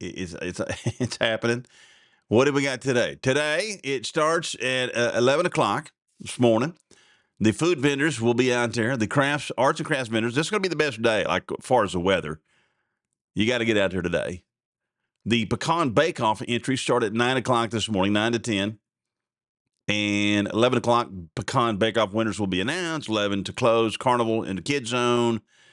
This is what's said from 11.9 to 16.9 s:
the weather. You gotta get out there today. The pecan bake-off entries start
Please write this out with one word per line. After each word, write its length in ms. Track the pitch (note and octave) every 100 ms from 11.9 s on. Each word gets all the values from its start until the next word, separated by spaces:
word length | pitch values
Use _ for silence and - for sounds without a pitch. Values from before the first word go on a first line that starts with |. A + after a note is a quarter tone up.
the 80 | F2
weather. 400 | F2+ F#2 D2 D#2 _ _ _ _ _ _ _ _ _
You 120 | - A2
gotta 200 | B2 A2+
get 100 | G#2
out 140 | F#2+
there 120 | F#2
today. 420 | F2 E2+ A1+ F2+ - _ _ _ _ _ _ _ G2
The 180 | A#2 G#2+
pecan 440 | A#2 - E3 D3
bake-off 520 | G2+ E3 E3 A2+ G#2+ -
entries 340 | A#2+ - B2+
start 220 | -